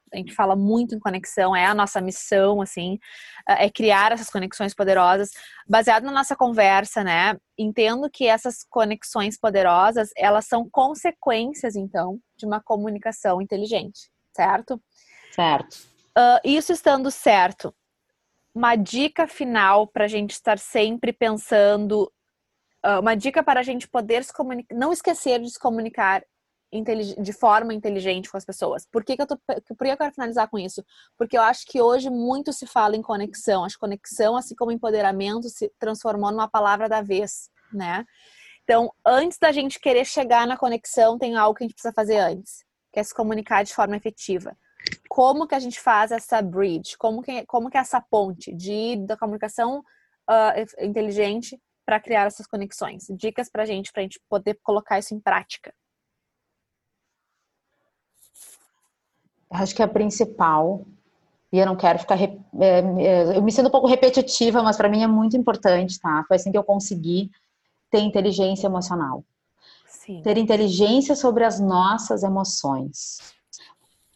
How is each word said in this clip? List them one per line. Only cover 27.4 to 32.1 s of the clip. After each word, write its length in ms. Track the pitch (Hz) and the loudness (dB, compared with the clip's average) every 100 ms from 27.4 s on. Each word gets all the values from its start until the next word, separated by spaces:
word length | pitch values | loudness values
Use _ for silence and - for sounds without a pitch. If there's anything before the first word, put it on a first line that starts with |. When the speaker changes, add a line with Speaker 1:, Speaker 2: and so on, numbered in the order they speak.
| 226 214 233 | 4 4 2
Speaker 1:
inteligente 560 | 214 208 196 190 185 208 | -6 -4 -4 -2 -4 -6
com 60 | 196 | -12
as 60 | |
pessoas. 420 | - - 165 143 - | -12 -8 -6 -6 -6
Por 120 | 233 | -6
que 100 | 214 | -4
que 60 | 262 | -4
eu 60 | 285 | -4
tô, 100 | 285 | -6
por 480 | - - - 226 | -8 -8 -10 -6
que 60 | 262 | -4
eu 60 | 277 | -2
quero 140 | 294 | -4
finalizar 360 | 277 233 233 220 | -6 -4 -2 -2
com 80 | 208 | -4
isso? 260 | 185 - - _ _ - | -10 -12 -18 _ _ -8
Porque 200 | 226 240 | -2 2
eu 40 | |
acho 200 | 226 247 - | 2 0 -4
que 120 | 262 | 2
hoje 280 | 233 254 | 2 2
muito 420 | 262 | 0